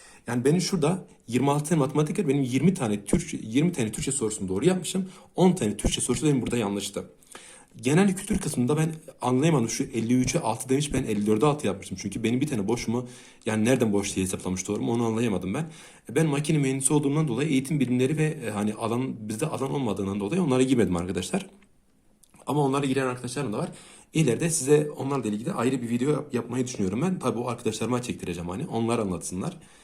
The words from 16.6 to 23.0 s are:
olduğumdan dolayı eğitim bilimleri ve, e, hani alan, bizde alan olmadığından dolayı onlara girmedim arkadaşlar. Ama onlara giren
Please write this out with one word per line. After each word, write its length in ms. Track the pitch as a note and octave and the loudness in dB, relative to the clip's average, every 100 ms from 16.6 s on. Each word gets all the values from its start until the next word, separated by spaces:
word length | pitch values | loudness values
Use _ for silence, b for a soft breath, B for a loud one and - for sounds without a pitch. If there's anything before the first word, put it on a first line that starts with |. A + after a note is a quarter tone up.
| C3+ C3+ - | 2 0 2
olduğumdan 340 | D3+ C#3+ D3 D#3 | 2 2 0 0
dolayı 220 | A2+ D#3 | 0 0
eğitim 300 | C3 C3 D3+ | 0 0 0
bilimleri 380 | A#2+ B2 C3 D#3 | 2 2 2 2
ve, 80 | D#3 | 0
e, 240 | D3+ A2+ | -2 -6
hani 240 | G2+ G#2 | -2 -2
alan, 560 | G#2+ A2+ A#2+ C3 A#2+ G#2+ | -2 -2 -2 -2 -6 -8
bizde 160 | A2 D3+ | -4 -4
alan 260 | - C3+ | -4 -4
olmadığından 480 | C#3+ A#2+ G2 G2 G2+ | -2 -2 -2 -2 -2
dolayı 240 | G2+ F3+ | -2 0
onlara 200 | E3 B2+ | 2 4
girmedim 320 | C3 B2 F#2+ F2+ | 4 4 4 2
arkadaşlar. 500 | F2+ F#2 F#2+ F#3+ - - _ _ _ _ _ _ _ - - | -2 -4 -2 -4 -6 -18 _ _ _ _ _ _ _ -14 -4
Ama 140 | C#3+ | 0
onlara 240 | C#3 C#3 C#3 | 2 2 0
giren 220 | C3 | 0